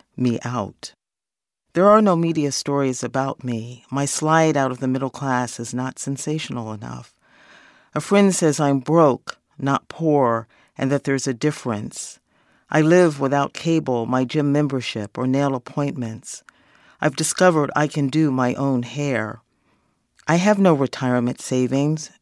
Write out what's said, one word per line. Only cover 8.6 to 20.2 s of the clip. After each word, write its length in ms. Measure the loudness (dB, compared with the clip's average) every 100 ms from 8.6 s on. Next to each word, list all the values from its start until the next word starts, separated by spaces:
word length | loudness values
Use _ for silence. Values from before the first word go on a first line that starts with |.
| 2 0
broke, 600 | 2 4 4 2 -6 -20 _ -8
not 300 | -2 -2 -4
poor, 600 | -4 0 2 2 0 -4 _ _ -6
and 140 | -2
that 140 | -2 0
there's 220 | -2 -2
a 60 |
difference. 840 | -2 -2 -2 -6 -6 -6 -12 -16 -18 _ _ _ _ -4
I 120 | 0
live 380 | 4 6 4 2
without 340 | -2 0 -2
cable, 520 | -4 -2 0 0 -2 -2
my 180 | -2
gym 280 | 0 0 0
membership, 640 | 2 0 -2 -6 -8 -8 -6
or 80 | -2
nail 300 | 0 0 -2
appointments. 880 | -6 -6 -4 -4 -10 -10 -16 -18 _ _ _ _ _ -4
I've 140 | -4 -2
discovered 560 | -4 2 4 4 2 0
I 120 | -2
can 220 | 0 0
do 200 | 2 2
my 240 | 2 0
own 300 | 0 -2 -2
hair. 580 | -4 -6 -4 -2 -4 -10 _ _ _ _ _ _ _ _